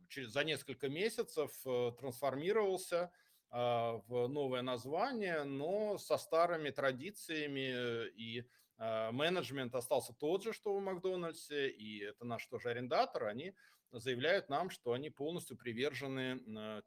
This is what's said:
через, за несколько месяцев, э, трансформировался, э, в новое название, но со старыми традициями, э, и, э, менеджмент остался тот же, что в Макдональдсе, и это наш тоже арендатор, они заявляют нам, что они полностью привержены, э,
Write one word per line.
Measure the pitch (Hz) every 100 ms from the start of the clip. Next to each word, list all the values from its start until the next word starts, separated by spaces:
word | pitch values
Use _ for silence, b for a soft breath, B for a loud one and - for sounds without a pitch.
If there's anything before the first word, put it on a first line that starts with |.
| -
через, | 139 120
за | 131 151
несколько | 147 - 123 139
месяцев, | 147 220 226 220 - 135 - 131
э, | 123 120 117
трансформировался, | 135 120 139 135 170 220 202 180 - 170 175 - _ _ _
э, | 120
в | 120 120 117 113 - 123 123
новое | 147 135 127
название, | 127 123 127 160 254 240 190 160 139
но | 139 151 202 214 185
со | - 143
старыми | - 160 170 165 147
традициями, | 131 135 127 170 - - 160 147 139 135 123 120 117 110
э, | 101
и, | 113 117 120 _ _ -
э, | 113 110 113
менеджмент | 120 160 180 120 135 123 123
остался | - 135 -
тот | 120 151 190
же, | 220
что | 208 208 196
в |
Макдональдсе, | 196 180 185 180 170 160 - 147 135
и | - 107 104
это | 101 - 120
наш | 113 -
тоже | 113 -
арендатор, | 117 127 170 262 - 110
они | 110 175 196 - _ _
заявляют | 123 120 123 147 196 -
нам, | 139 180
что | - 120
они | 123 147
полностью | - 143 170 - 117
привержены, | 123 113 139 127 139 135 131 127 110
э, | 107 107 107